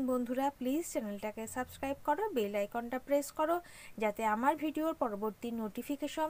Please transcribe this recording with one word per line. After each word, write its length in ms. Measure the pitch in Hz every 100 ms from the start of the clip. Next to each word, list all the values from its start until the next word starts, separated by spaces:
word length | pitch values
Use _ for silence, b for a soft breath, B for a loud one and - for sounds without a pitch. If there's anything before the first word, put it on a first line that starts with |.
| 254
বন্ধুরা, 340 | 254 240 254 277
প্লিজ 340 | - 254 294 339
চ্যানেলটাকে 520 | 302 214 202 214 214 220
সাবস্ক্রাইব 500 | 254 254 - 269 277 -
করো, 160 | 294 427 269
বেল 180 | 202 208
আইকনটা 440 | 202 240 233 254
প্রেস 280 | - 285 277 -
করো, 180 | 311 339 - B B -
যাতে 240 | 214 208 220
আমার 280 | 214 269 311
ভিডিওর 380 | 302 302 320
পরবর্তী 560 | 311 254 202 214 196 240
নোটিফিকেশন 800 | 226 220 247 247 285 294 320 311